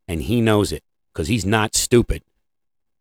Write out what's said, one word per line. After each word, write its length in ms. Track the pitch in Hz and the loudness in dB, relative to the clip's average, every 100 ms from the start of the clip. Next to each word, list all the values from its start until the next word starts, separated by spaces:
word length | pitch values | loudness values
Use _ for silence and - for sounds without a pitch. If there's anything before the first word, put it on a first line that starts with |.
| - | -8
and 160 | 82 | -6
he 180 | 73 120 | -2 0
knows 300 | 110 104 87 | 2 2 0
it 120 | 73 - _ _ | -4 -12 _ _
'cause 140 | - 80 | -8 -2
he's 180 | 113 92 | -2 0
not 300 | 110 107 - | 0 0 -2
stupid. 480 | - 120 - 82 - _ _ _ _ _ _ _ | 2 2 2 -4 -8 _ _ _ _ _ _ _